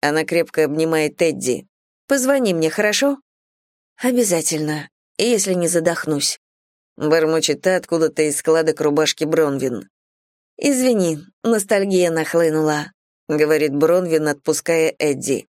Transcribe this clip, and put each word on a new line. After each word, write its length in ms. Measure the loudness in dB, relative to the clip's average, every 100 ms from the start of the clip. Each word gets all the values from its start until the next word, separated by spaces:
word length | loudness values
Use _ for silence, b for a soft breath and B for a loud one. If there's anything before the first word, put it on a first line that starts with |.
Она 240 | 0 -2 -2
крепко 400 | -2 -2 0 -2
обнимает 520 | 0 0 0 -2 0
Тедди. 500 | -2 0 -4 -4 -6 _ _ _ _
"Позвони 460 | -2 2 0 0
мне, 160 | 0 -2
хорошо?" 480 | 0 -2 0 0 -2 _ _ _ _ _ _ _ _
"Обязательно, 880 | -2 0 2 0 -2 -4 -4 -6 -10 _ _ _
если 360 | 0 0 0
не 140 | -2 0
задохнусь", 720 | 0 0 -2 -4 -2 -2 -6 _ _ _ _ _ -6
бормочет 640 | 0 2 2 0 0 -2
та 160 | 0 0
откуда-то 460 | 0 0 0 0
из 140 | -2 -2
складок 440 | 0 2 2 0
рубашки 420 | 0 0 0 -2
Бронвин. 640 | -2 0 0 0 -4 -6 -12 _ _ _ _ _ _ _
"Извини, 600 | -2 0 2 2 0 -2 -10 _
ностальгия 680 | -2 0 2 0 2 2 2
нахлынула", 800 | 0 0 2 2 2 0 -2 -6 _ _ _ _
говорит 480 | 0 2 2 2 2
Бронвин, 520 | 2 2 2 0 0
отпуская 680 | -4 -2 -4 0 0 0 0
Эдди. 480 | -2 -2 -2 -4 -4